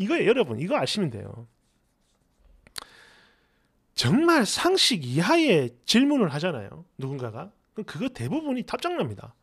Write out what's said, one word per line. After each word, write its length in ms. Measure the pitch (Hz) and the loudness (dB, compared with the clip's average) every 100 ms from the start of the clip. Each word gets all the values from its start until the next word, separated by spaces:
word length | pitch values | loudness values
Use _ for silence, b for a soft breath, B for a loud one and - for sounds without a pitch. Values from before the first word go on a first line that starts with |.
이거예요, 240 | 196 330 196 | -2 0 2
여러분. 320 | 254 147 110 | 2 0 -2
이거 180 | 175 277 | -2 -2
아시면 320 | 135 208 165 | -2 -2 -4
돼요. 380 | 110 101 107 117 _ _ _ _ _ _ _ _ _ _ _ _ - B B B B B B B B B B _ - | -6 -12 -14 -18 _ _ _ _ _ _ _ _ _ _ _ _ -18 B B B B B B B B B B _ -2
정말 500 | 120 226 339 320 202 | 2 4 6 4 4
상식 600 | - 339 381 - 208 123 | 2 2 2 2 0 -2
이하의 680 | 131 185 339 311 170 123 - - | 0 2 4 4 4 2 -4 0
질문을 480 | 226 277 285 180 143 | 4 4 4 2 0
하잖아요, 500 | 180 135 101 156 170 - | -4 -6 -10 -16 -20 -12
누군가가. 540 | 135 139 120 110 185 _ _ | -10 -8 -8 -10 -16 _ _
그럼 120 | - 208 | -14 -12
그거 240 | 147 254 | -6 -8
대부분이 540 | - 120 269 302 254 | -6 -4 -4 -4 -4
답장납니다. 680 | - 247 349 339 156 101 110 - | -6 -6 -4 -4 -4 -6 -16 -20